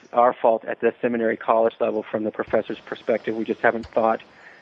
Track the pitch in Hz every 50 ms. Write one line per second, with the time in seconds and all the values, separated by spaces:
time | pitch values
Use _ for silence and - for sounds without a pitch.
0 | - - - 120 120 127 127 - - 120 113 110 - - 117 - 117 117 - -
1 | - 120 120 117 113 110 113 - - - 117 113 113 113 - - 117 110 107 110
2 | 104 - - 110 107 107 - - - - - 110 - - 110 - - - 120 -
3 | - - 117 107 - 117 110 110 107 117 104 - - 117 110 113 113 - - 120
4 | 113 110 113 - - - - - - - - -